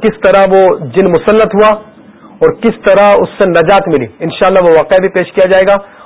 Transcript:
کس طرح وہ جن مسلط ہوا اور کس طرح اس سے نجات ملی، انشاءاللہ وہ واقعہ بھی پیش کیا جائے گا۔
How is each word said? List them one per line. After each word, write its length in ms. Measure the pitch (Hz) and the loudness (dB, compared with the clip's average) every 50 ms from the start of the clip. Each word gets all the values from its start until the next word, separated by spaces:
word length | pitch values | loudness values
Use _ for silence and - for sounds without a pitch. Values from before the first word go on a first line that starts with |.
| - | -2
کس 120 | 214 - - - | -4 -4 -2 0
طرح 220 | 190 190 196 196 196 196 | 0 2 2 2 2 2
وہ 80 | 190 190 185 - - 156 127 117 | 2 2 2 0 -2 -6 -6 -2
جن 140 | 185 190 185 | -2 0 0
مسلط 440 | 170 156 - 226 208 220 220 - 185 | 0 -2 0 0 0 0 0 0 0
ہوا 140 | 202 214 214 214 - - - - - - - - - - - - - | 0 0 0 0 -2 -8 -16 -20 -20 -20 -20 -20 -20 -20 -20 -6 -2
اور 120 | 160 160 - - - | -2 -2 -2 -2 -4
کس 160 | 233 - - - 208 | -4 -4 -2 -2 0
طرح 200 | 190 196 202 202 202 196 180 | 2 2 2 2 2 0 -2
اس 120 | 170 - - | -4 -4 -2
سے 120 | 202 185 | -2 0
نجات 380 | 170 170 160 165 196 196 - 180 156 | 0 0 0 2 0 0 0 0 -2
ملی، 140 | 135 123 107 - - 170 | -4 -4 -6 -10 -10 -10
انشاءاللہ 380 | 160 - - 196 185 190 190 180 | -10 -6 -4 -2 0 0 2 2
وہ 80 | 170 160 160 | 2 2 2
واقعہ 220 | 143 - 190 185 185 | 2 0 0 0 0
بھی 80 | 185 - 185 | -2 -4 -6
پیش 140 | 175 - - | -6 -4 -2
کیا 140 | 208 185 185 | -2 0 2
جائے 160 | 190 190 190 196 | 2 0 2 0
گا۔ 60 | 202 196 196 - - - - | -2 -2 -4 -10 -20 -20 -20